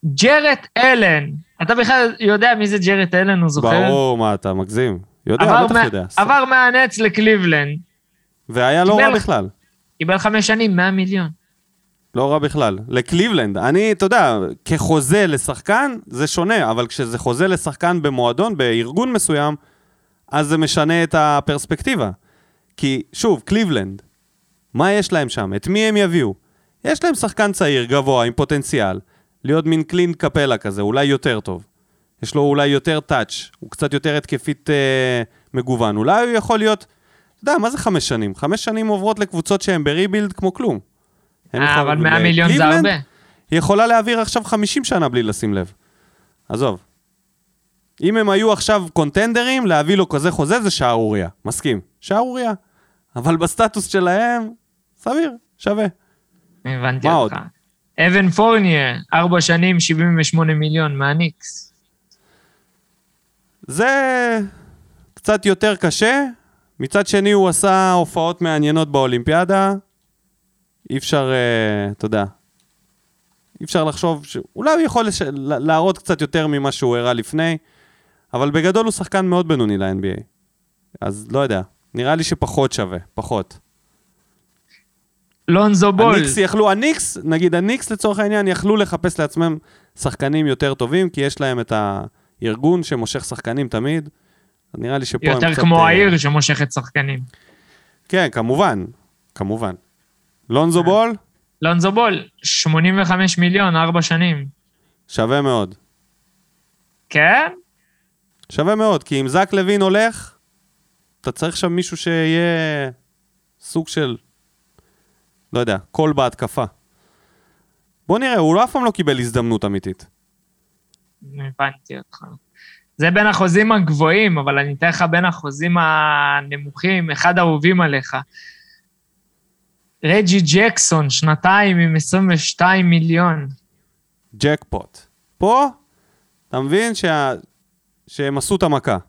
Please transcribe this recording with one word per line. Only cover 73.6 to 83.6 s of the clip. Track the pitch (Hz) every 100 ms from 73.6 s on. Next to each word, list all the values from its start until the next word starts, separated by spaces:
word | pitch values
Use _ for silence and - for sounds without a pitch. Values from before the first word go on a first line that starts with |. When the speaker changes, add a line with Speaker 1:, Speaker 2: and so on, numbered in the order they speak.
Speaker 2:
אי | 170
אפשר | 180
לחשוב | 156 143 170 156 147
ש-, | - - -
אולי | 262
הוא | 320
יכול | 320 240 226
לש-, | -
ל-, | 160 139 135 143 143
להראות | 160 180 180
קצת | - 170
יותר | 151 170 156
ממה | 147 139
שהוא | 135 131 120
הראה | 120
לפני, | 120 110 156 165 160 _ _ _ _ _ _ _
אבל | 123 143
בגדול | 147 165 190 226
הוא |
שחקן | 202 180 196 190
מאוד | 180 170
בינוני | 151 110 101
ל-N | 95 95
B | 95 95
A. | 110 _ _ _ _ _ _ -
אז | 107 101 113
לא | 120
יודע, | 139 101 95 _ _
נראה | - 123 160
לי |
שפחות | 160 170 - - 135
שווה, | - 98 90 90
פחות. | - 107 113 90 -